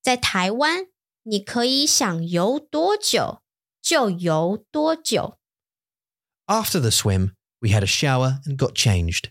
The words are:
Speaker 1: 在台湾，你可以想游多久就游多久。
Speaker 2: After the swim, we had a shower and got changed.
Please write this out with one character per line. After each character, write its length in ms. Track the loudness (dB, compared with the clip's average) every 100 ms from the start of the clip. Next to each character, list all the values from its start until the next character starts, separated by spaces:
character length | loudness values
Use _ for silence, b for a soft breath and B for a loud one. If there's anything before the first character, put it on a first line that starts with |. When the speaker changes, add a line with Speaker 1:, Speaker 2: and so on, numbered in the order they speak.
Speaker 1:
在 160 | 0 -2
台 340 | 0 0 0
湾， 340 | 0 0 0 -6 _ _ _
你 140 | -6 -4
可 280 | -4 -2 0
以 200 | 0 0
想 400 | 0 0 -2 -2
游 320 | 0 0 -2
多 380 | -4 -2 0 0
久 460 | 0 -2 -2 -8 _ _ _ _
就 260 | -2 2 0
游 560 | 0 0 0 0 -4 _
多 260 | -2 -2 -2
久。 420 | -2 -2 -4 -10 _ _ _ _ _ _ _ _ _ _ -2
Speaker 2:
After 340 | -2 0 0
the 80 | 2
swim, 440 | 2 2 2 0 -4 _ _
we 80 | 2
had 140 | 2
a 40 | 2
shower 540 | 0 2 2 2 -2 -6
and 100 | -2
got 160 | -2
changed. 520 | 2 2 2 0 -4 -8